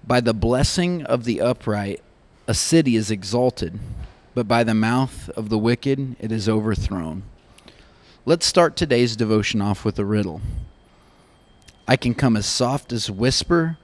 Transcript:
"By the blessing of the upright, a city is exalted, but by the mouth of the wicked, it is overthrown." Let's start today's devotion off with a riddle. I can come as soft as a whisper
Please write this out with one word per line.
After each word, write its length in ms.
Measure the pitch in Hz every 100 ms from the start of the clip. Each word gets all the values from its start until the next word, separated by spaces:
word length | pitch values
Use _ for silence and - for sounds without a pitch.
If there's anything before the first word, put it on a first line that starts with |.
| -
"By 140 | 123
the 140 | 117
blessing 680 | 110 113 127 143 - 175 175
of 200 | 143 123
the 160 | 117 110
upright, 600 | 120 127 - 104 101 - - _ _ _ -
a 80 |
city 440 | 110 - 165 139 113
is 120 | 107
exalted, 720 | 107 95 117 127 - 82 98 - - - - _ -
but 100 | 107
by 200 | 117 117
the 80 |
mouth 560 | 110 110 123 131 - - -
of 100 | 107
the 100 | 110
wicked, 600 | 113 120 139 135 135 120
it 100 | 107
is 200 | 113 101
overthrown." 720 | 107 107 101 - 95 80 82 101 - _ - - - - _ - - -
Let's 200 | 170 -
start 300 | 190 165 -
today's 400 | 165 120 123 110
devotion 460 | 110 107 101 110
off 240 | 101 101 110
with 120 | 98
a 40 |
riddle. 380 | 101 107 92 82 - - - - _ _ _ _ _ _ _ _ - _ -
I 80 | 127
can 180 | 123
come 220 | 117 135 110
as 100 | 101
soft 460 | - 123 139 -
as 160 | 117 -
a 60 |
whisper 640 | 95 123 - - 170 165 160